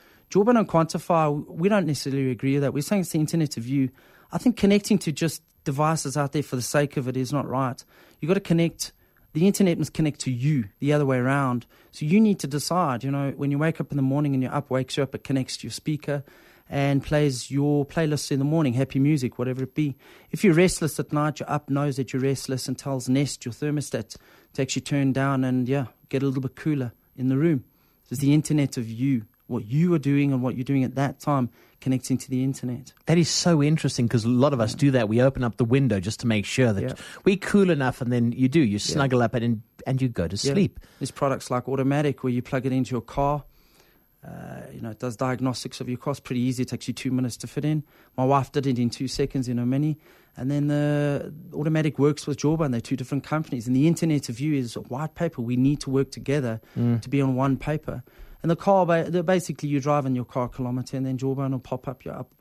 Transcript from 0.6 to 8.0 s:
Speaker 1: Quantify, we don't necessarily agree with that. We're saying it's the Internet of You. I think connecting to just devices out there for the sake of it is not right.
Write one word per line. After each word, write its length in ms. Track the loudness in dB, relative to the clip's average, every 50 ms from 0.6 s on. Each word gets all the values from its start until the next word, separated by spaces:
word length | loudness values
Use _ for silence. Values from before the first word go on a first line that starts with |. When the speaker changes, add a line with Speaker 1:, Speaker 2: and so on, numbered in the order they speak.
| 4
Speaker 1:
Quantify, 800 | 4 4 2 2 2 -2 -6 -2 0 2 2 2 2 0 -2 -6 -8
we 180 | -6 -2 0
don't 180 | 2 2 2 2
necessarily 440 | 0 -2 -2 -2 -4 -2 0 0 -2
agree 220 | -2 -2 0 0 2
with 80 | 2
that. 120 | 0 0 -2
We're 100 | -2 -2
saying 180 | 0 0 0
it's 100 | 0 0
the 80 | 0 0
Internet 380 | 0 0 0 0 0 0 -2
of 100 | -6 -6
You. 220 | -2 0 0 0 0 -4 _ _ _ -20 -20 _ -8
I 60 | -6
think 180 | 0 2 2 2
connecting 420 | 4 4 4 4 4 4 2 0 2
to 120 | 2 -2
just 300 | -2 0 -2 -2 -2 -4 _ _ _ _ -6
devices 500 | -4 -2 0 2 2 2 0 -2 -4 -2
out 160 | -2 -2 0
there 120 | -2 -4 -4
for 120 | -4 -4
the 60 | -6
sake 340 | -4 0 2 2 2 2 -2
of 120 | -4 -4 -4
it 80 | -2
is 160 | -4 -4 -2 -2
not 140 | -4 -2 -2
right. 340 | -2 -2 -2 -2 -4 -8 -14 _ _ -20